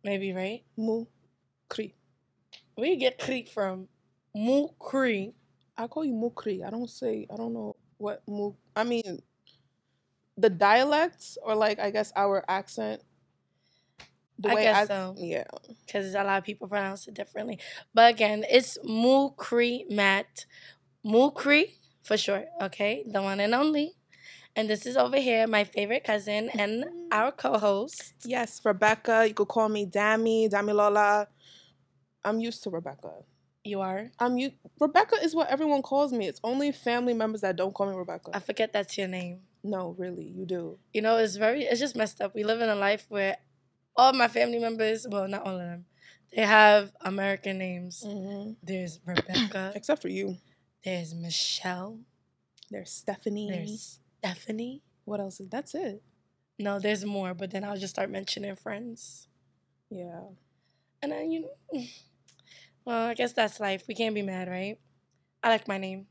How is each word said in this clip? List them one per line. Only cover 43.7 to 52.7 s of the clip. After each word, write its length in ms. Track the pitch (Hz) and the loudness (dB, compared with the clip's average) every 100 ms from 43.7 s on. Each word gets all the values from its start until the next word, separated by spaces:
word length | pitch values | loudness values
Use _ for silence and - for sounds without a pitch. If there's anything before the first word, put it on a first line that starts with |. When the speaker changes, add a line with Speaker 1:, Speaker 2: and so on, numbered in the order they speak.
| _ _ - | _ _ 6
Speaker 1:
all 160 | 262 | 6
my 160 | 262 233 | 8 2
family 300 | 226 240 233 | 4 0 0
members, 480 | 233 220 220 220 247 | -2 0 0 0 -4
well, 160 | 202 196 | -4 -4
not 160 | 196 | -4
all 100 | 196 | -6
of 60 | 185 | -6
them, 240 | 175 175 - _ - _ _ | -8 -12 -16 _ -20 _ _
they 80 | - | 0
have 500 | 208 214 214 208 202 _ | 6 10 10 10 4 _
American 560 | - 196 196 196 196 190 | -4 0 -2 -2 -4 -6
names. 440 | 185 180 180 - 208 | -6 -8 -10 -12 -10
Speaker 2:
Mm-hmm. 460 | 202 190 202 208 226 | -10 -8 -10 -10 -14
Speaker 1:
There's 380 | - 190 180 160 | -8 -6 -6 -10
Rebecca. 680 | 180 175 - 185 214 196 190 | -4 -4 0 -2 -2 -4 -6
Speaker 2:
<clears throat> 20 | |
Except 260 | 208 208 302 | -6 -2 -2
for 80 | 185 | -2
you. 280 | 190 196 185 _ _ _ _ | -6 -6 -8 _ _ _ _
Speaker 1:
There's 280 | - 180 165 | -8 -6 -6
Michelle. 840 | 170 170 165 - - 185 180 196 226 240 _ _ _ _ _ - | -10 -6 -4 -4 -4 -6 -8 -10 -14 -20 _ _ _ _ _ -16